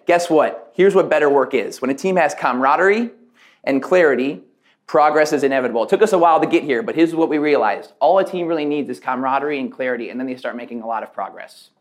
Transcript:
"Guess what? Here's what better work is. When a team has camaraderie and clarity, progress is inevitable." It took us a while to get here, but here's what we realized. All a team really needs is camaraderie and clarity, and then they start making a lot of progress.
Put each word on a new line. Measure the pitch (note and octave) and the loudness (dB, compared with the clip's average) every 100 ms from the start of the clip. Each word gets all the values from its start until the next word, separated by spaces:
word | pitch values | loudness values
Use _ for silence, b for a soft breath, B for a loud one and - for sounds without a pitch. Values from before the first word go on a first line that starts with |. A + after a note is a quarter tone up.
| - | 0
"Guess | F3 E3+ | 0 2
what? | D#3 A#2+ - - | 2 2 -2 -8
Here's | - F#3+ | 0 2
what | F#3 D#3+ | 4 2
better | D3+ D3 | 2 2
work | C#3 B2+ | 2 2
is. | B2 G2+ - | -2 -4 -6
When | C3 | -6
a | |
team | C3+ F#3+ F3+ | -4 -2 0
has | D3+ | 0
camaraderie | - D3 B2 C3 D#3 F#3 G#3+ A#3+ - _ b b b | 0 -4 0 0 2 2 0 -2 -10 _ b b b
and | - C3+ | -4 -4
clarity, | C3+ F#3 D#3 B2 C3+ F3+ - _ _ _ - | 2 4 4 2 -2 -6 -14 _ _ _ -2
progress | D#3+ D3+ D3+ D3+ | 2 4 4 2
is | D3+ | 2
inevitable." | C3+ C3+ B2 A2+ | 0 0 -2 -2
It | A2 | 0
took | F#3 | 2
us | G#3+ | 2
a | F#3+ | 4
while | E3+ D#3+ | 4 4
to | D3+ | 2
get | D#3+ | 0
here, | D#3 A#2+ | 0 -2
but | A2+ | -2
here's | D#3 E3 | 0 0
what | E3 D#3+ | 2 -2
we | D3 | 0
realized. | D3+ C3+ A2 G2+ - _ | 2 2 2 -2 -8 _
All | C#3+ F#3+ | 2 2
a | |
team | F#3+ F3+ E3+ | 0 -4 -4
really | E3 | -2
needs | D3 D3 A#2+ | -2 -4 -4
is | B2 | -8
camaraderie | - B2+ C3 C#3 C#3+ D3 | -6 -4 -2 -2 -2 -4
and | B2 | -6
clarity, | - C3 A#2+ A2 | -6 -6 -6 -8
and | A2+ | -8
then | C3 | -10
they | |
start | B2+ B2 A2+ | -8 -10 -10
making | A#2+ A#2+ | -12 -12
a | A2+ | -8
lot | A2 | -8
of | G#2 | -10
progress. | - F#2+ F#2 G#2+ - - _ | -10 -12 -12 -20 -20 -20 _